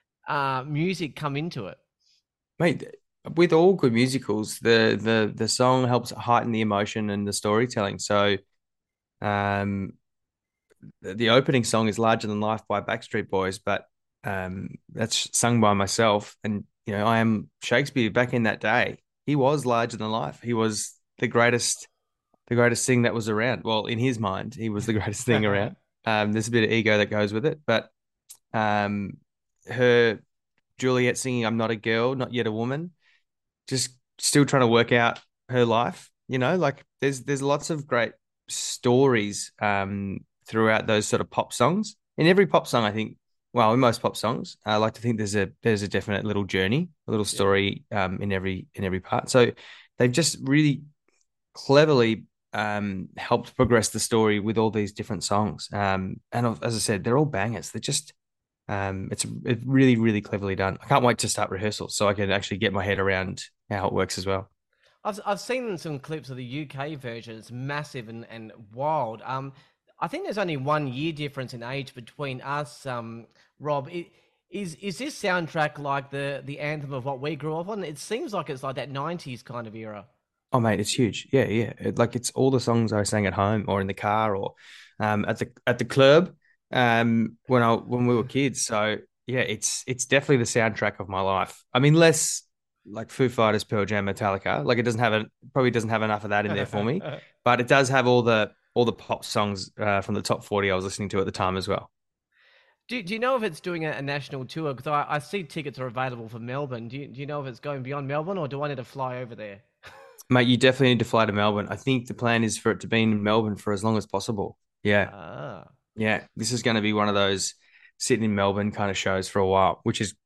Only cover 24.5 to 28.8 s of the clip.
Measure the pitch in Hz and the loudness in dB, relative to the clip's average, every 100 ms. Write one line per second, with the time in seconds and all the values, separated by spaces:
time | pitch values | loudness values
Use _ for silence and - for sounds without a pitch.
24.5 | - 113 104 104 110 101 101 - 110 107 | -8 -6 -4 -2 -2 -2 -4 0 2 2
25.5 | 101 107 - _ _ 113 107 107 107 110 | 0 -2 -6 _ _ -2 0 2 0 0
26.5 | 117 107 113 107 107 104 107 104 110 147 | 2 2 2 4 4 2 0 0 0 -2
27.5 | 151 - 113 - _ _ _ - - _ | -2 0 0 -2 _ _ _ -20 -20 _
28.5 | 113 107 104 | -2 0 2